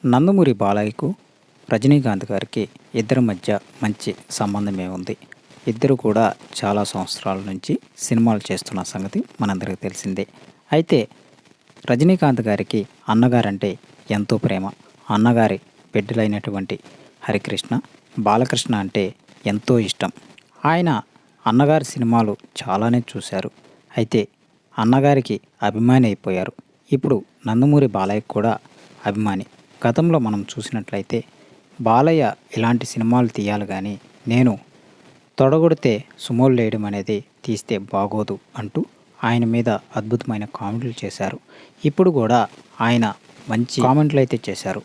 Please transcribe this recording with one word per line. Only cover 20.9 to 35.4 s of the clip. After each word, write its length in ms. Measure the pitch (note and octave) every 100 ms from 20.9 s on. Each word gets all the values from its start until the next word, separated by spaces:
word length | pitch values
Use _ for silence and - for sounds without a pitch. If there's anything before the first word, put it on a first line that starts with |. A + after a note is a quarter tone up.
| A#2+ - _ _ _ -
అన్నగారి 400 | A#2 C#3+ D#3 C#3+
సినిమాలు 480 | - A#2 A#2 A2 G2+ - -
చాలానే 420 | - G2 A2+ A#2+
చూశారు. 500 | A#2+ G#2+ - G2 - _ _ _ _
అయితే 300 | - G#2+ A#2 G2+ _ _ _ _ -
అన్నగారికి 600 | A2+ C3 C#3 C#3 B2 G2+ _ _
అభిమాని 420 | G#2 G#2+ A#2 C3 A#2+
అయిపోయారు. 480 | G2 - F#2 F#2 - _ _ _
ఇప్పుడు 240 | C3+ D#3 A2+ - _ A#2+
నందమూరి 420 | A2+ C#3 D3 C3+
బాలయ్య 400 | G2+ F#2+ G#2 -
కూడా 240 | - A2 G#2+ - - - - G#2
అభిమాని. 400 | G#2 G#2+ F#2+ - _ _ _
గతంలో 360 | A#2+ A#2 E3+ D#3+
మనం 220 | A2+ G#2
చూసినట్లయితే 760 | F#2+ - G#2 A#2 F#2+ G2+ G2 A#2 - _ - - _ -
బాలయ్య 440 | A2+ A#2 D3+ D#3+ A#2+ - _
ఇలాంటి 320 | - A2+ A#2+ B2
సినిమాలు 420 | - A2+ B2 A#2+
తీయాలి 380 | - G#2 G#2 G2+
కానీ 300 | F#2+ G2 G2+ _ _ -
నేను 260 | A#2 B2+ G#2+ - _ _ _ - _ _
తొడగొడితే 540 | -